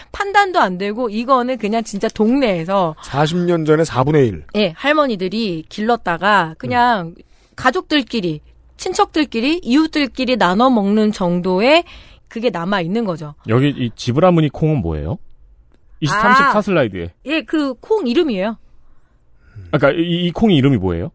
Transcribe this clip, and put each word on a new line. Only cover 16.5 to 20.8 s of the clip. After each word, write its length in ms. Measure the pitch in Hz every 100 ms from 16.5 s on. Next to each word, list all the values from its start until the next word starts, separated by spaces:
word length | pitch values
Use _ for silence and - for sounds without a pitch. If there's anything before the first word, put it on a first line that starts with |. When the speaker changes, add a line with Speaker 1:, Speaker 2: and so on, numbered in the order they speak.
| 214
Speaker 3:
슬라이드에. 500 | 208 175 117 92 85 - 247
Speaker 1:
예, 160 | 320
그 320 | - 311 277
콩 320 | 247 - 427 254
이름이에요. 500 | 247 320 196 208 220 - - - - _ _ _ - _ - -
Speaker 3:
그러니까 200 | 156 139 156
이, 260 | 170 170 175
이 40 |
콩이 260 | 165 220 160
이름이 220 | 135
뭐예요? 320 | 123